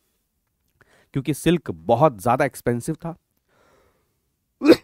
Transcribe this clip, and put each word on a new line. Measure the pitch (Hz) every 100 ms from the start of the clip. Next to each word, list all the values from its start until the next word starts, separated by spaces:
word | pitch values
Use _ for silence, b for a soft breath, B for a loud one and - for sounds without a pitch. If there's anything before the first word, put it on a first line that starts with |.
| _ _ _ _ _ _ _ _ _ _ _
क्योंकि | 139 143
सिल्क | 139 160 175 -
बहुत | 82 82 113 156 107
ज्यादा | 113 131
एक्सपेंसिव | 139 - 123 120 160 156
था, | 165 170 _ _ _ _ _ _ _ _ _ _ _ _ _ _
<coughs> | 294 -